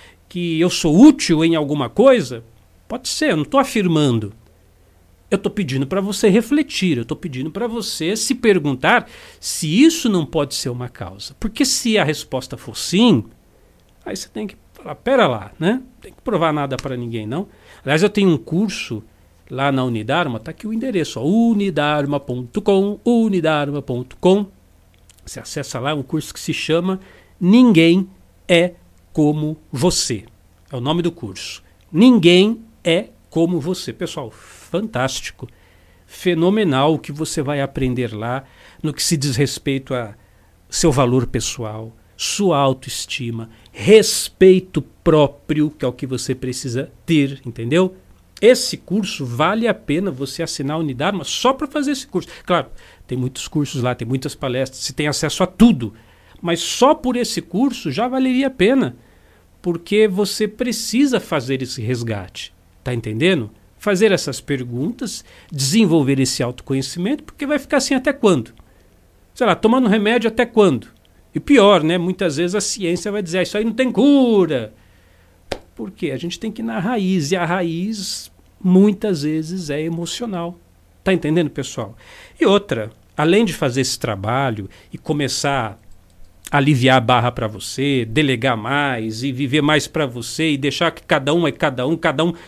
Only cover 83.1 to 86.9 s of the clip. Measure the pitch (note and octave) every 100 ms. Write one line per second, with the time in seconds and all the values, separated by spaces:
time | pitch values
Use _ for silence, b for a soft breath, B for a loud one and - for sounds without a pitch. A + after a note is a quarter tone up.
83.1 | - D#3 G3 A3 D3+ C#3+ B2 B2+ - B2+
84.1 | G2+ G2+ B2+ C3+ G#2+ F#2+ b b - -
85.1 | D3 C3+ - C#3+ C#3 A2 F#2+ - - _
86.1 | - - - - C#3+ C#3 C3+ B2+